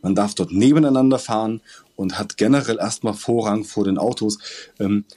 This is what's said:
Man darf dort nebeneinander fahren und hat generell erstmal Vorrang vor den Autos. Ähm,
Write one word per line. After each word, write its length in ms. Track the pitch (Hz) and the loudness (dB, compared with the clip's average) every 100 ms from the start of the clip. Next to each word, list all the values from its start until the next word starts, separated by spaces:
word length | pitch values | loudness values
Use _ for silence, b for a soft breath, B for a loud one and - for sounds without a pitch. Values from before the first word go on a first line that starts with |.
Man 140 | 92 | -2
darf 200 | 98 104 | 0 0
dort 160 | - 87 | -2 -2
nebeneinander 680 | 90 127 151 147 131 131 127 | 2 4 6 4 4 4 2
fahren 420 | - 110 110 113 B B B | 0 -2 -2 -6 B B B
und 240 | - 95 - | -6 -6 -4
hat 200 | 104 - | -6 0
generell 400 | 107 139 127 110 | 2 2 0 -4
erstmal 340 | 107 - 113 | -4 -4 -6
Vorrang 520 | 104 - 117 107 107 | -4 -2 0 0 -2
vor 200 | 104 - | -2 -2
den 140 | 98 95 | 0 0
Autos. 400 | 107 123 110 107 B B B B | -2 -2 -4 -4 B B B B
Ähm, 240 | 98 104 - | 0 0 -2